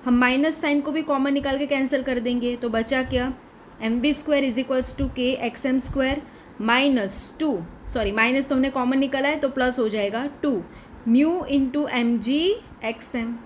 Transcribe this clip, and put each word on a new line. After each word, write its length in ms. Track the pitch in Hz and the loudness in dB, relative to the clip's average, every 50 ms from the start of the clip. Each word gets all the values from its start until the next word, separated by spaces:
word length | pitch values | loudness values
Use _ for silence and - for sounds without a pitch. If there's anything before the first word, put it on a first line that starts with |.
| - | 2
हम 120 | 247 240 | 4 4
minus 440 | 240 247 247 254 269 294 320 311 - | 4 6 4 4 4 2 2 0 0
sign 200 | - 294 294 294 | 0 2 2 2
को 100 | 285 302 | 0 0
भी 100 | 285 320 | -2 -2
common 320 | 311 302 285 262 269 277 277 | 0 0 0 2 2 2 0
निकाल 240 | 277 277 277 269 | 0 0 0 -2
के 80 | 277 294 | -2 0
cancel 360 | 277 285 269 269 262 285 262 254 | 0 0 0 2 0 0 0 0
कर 160 | 269 254 247 | 0 -2 -2
देंगे, 360 | 220 247 247 247 233 240 240 | 0 0 -2 0 0 -2 -2
तो 140 | 240 240 233 | -2 -4 -2
बचा 340 | 220 226 226 226 269 262 254 | 0 -2 0 0 0 -2 0
क्या? 300 | 254 254 247 247 269 254 - - - - - - - - - | 0 0 -2 -2 -2 -6 -8 -14 -20 -20 -20 -20 -20 -14 -6
एम 180 | 220 220 226 247 | -2 -2 0 2
वी 140 | 233 302 294 | 2 0 0
स्क्वायर 300 | 302 - - 294 285 277 | 0 0 0 2 2 2
is 140 | 262 220 | 0 0
equals 360 | 247 254 - 269 254 247 - - | -2 -2 0 0 -2 -2 -4 -4
to 120 | - 277 254 - | -4 -4 -4 -2
k 20 | 254 | 0
एक्स 460 | 247 254 262 - - 233 226 - - | 0 0 0 0 -4 -6 -6 -4 -2
एम 140 | 262 254 269 | 0 0 0
square 420 | 254 - - 269 262 262 277 294 - - - - - - - - | -2 -2 -2 0 0 0 0 -2 -6 -12 -20 -20 -20 -20 -12 -4
minus 760 | 208 220 233 254 277 285 262 240 202 190 - - - - - - | 0 2 4 4 4 4 4 2 0 -2 -6 -10 -12 -14 -6 -4
two, 200 | 311 302 247 175 165 - - - - - - | -2 -2 -2 -2 -6 -10 -14 -16 -14 -6 -4
Sorry 180 | 247 214 196 | -2 -2 0
minus 380 | 202 220 226 240 254 269 269 - | 2 2 2 4 2 0 0 2
तो 60 | 285 | 2
हमने 140 | 254 262 277 | 2 2 2
common 280 | 262 262 247 247 262 | 0 0 0 2 2
निकाला 320 | 269 277 269 285 269 269 285 | 2 2 2 0 0 0 0
है 100 | 302 302 | 0 0
तो 100 | 294 269 | -2 -2
plus 300 | 262 262 254 254 247 269 | 0 2 0 0 2 0
हो 80 | 233 220 | -2 0
जाएगा 360 | 196 214 202 202 208 233 269 285 285 - | 0 0 -2 0 -2 -2 -4 -6 -6 -2
two 100 | - 285 247 185 165 - - - - - - - - 233 | -2 0 0 -2 -4 -8 -18 -20 -20 -20 -20 -6 0 4
mu 220 | 233 254 294 320 339 370 - - | 4 6 6 4 2 0 -2 0
into 360 | 277 285 269 254 262 294 294 - | 2 2 2 2 0 -2 -2 0
M 280 | - 247 233 233 240 226 | 0 0 2 2 0 0
जी 220 | 202 233 277 302 330 370 427 480 - - - - - | 0 0 0 2 2 0 0 -2 -6 -18 -16 -8 -8
एक्स 300 | 226 226 - - - - | -8 -8 -8 -12 -8 -6
एम। 200 | 240 226 233 233 233 - | -6 -6 -6 -8 -10 -12